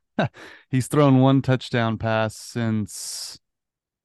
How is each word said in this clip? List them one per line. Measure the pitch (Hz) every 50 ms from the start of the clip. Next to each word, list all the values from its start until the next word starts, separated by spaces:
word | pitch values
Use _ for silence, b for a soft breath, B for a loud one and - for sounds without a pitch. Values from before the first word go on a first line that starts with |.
| _ _ _ -
<laughs> | 180 123 - - - - - - _ _
he's | - 131 120 -
thrown | - 147 147 139 131 131
one | 131 135 135 139
touchdown | 131 - 131 123 - - - 123 113 113 113 107
pass | - 113 110 110 110 110 - -
since | - - - 120 117 113 110 110 104 95 - - - - - - - - - - _ _ _ _ _ _ _ _ _ _ _ _ _